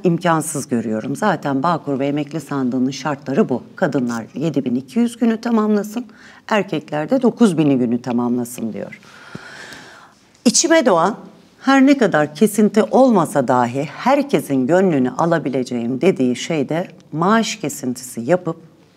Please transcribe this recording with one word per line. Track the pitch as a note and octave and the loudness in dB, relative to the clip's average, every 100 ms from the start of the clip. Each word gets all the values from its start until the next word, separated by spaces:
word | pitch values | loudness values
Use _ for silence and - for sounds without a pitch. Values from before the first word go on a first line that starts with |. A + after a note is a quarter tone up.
imkansız | F#3 E3 F3 D#3+ D3+ C#3+ - | 0 0 0 0 -2 -8 -4
görüyorum. | A#2 A2+ G#2+ A#2+ C#3+ | -4 -2 -4 -6 -2
Zaten | G#3 E3+ D3 C3+ | -2 -2 -2 -2
Bağkur | E3 E3 - C3+ | -2 -2 -4 -4
ve | C#3 | -2
Emekli | C#3+ C#3+ D#3 | -4 -6 -8
Sandığı'nın | - C#3+ B2+ B2+ B2+ | -8 -4 -2 -2 -2
şartları | C#3+ D#3 C#3+ - C#3 A3 | -4 -6 -6 -4 -2 0
bu. | A#2 - - | -2 -8 -4
Kadınlar | F3 C3+ B2 A#2 G#2+ A#2 | -2 -2 -2 -4 -8 -6
yedi | E3 C#3 B2+ | -4 -2 -2
bin | A#2+ | -4
iki | C#3 A3+ | -4 -2
yüz | A#3+ - | -2 0
günü | A#3 A3 | -2 -2
tamamlasın, | A#3 A3+ G#3+ G#3 G3+ A3 B3+ - - - - | -2 -2 0 0 -2 -8 -12 -16 -20 -20 -4
erkekler | G#3+ F#3+ D#3 - D3+ D#3 | -2 -2 -6 -6 -6 -2
de | C4+ | 0
dokuz | B3 - A#3 D#3+ | 0 4 4 4
bini | D3+ C3+ | 2 2
günü | A#2+ A#2+ | 2 0
tamamlasın | B2+ A#2+ A#2+ B2 A#2+ - A2+ | -2 -2 0 -2 -4 -8 -8
diyor. | G2+ F#2 - - - - - - - - - - - - _ _ _ - | -8 -12 -14 -20 -20 -20 -18 -18 -20 -18 -20 -20 -20 -20 _ _ _ -2
İçime | - D#4 E4 B3+ | 0 4 4 4
doğan, | E3+ F3+ A#3 - - _ _ | 4 2 -2 -12 -20 _ _
her | - C4+ C4 | 2 6 6
ne | C#4 | 6
kadar | A3 D3+ D3 - | 4 2 0 2
kesinti | G#3+ - G#3 G#3+ | 2 4 2 2
olmasa | - A3 C4 G#3 D3+ C#3+ B2 | 2 4 6 4 2 0 2
dahi | B2+ A#2+ C3 | 2 2 -2
herkesin | D#3 - - C#4+ C#4 F3 C3+ C#3 B2+ | -6 -4 0 2 2 -2 0 -2 2
gönlünü | F3+ G3 D3 B2+ | 4 4 2 0
alabileceğim | B2 E3 E3+ D3 C3 B2 B2 A#2 C3 | 0 0 0 0 -4 -4 -4 -4 0
dediği | D#3 - B2+ B2 | 0 2 0 -2
şey | - D#3+ B2 | -4 -4 -2
de | D#3 G3 - _ | -4 -6 -12 _
maaş | D3+ F3 A3+ A3 - | -2 2 2 0 -4
kesintisi | D3 - B2+ B2 - - | -8 -6 -8 -8 -10 -8
yapıp | A#2 F3+ F3+ E3 - _ _ | -2 0 -2 -10 -14 _ _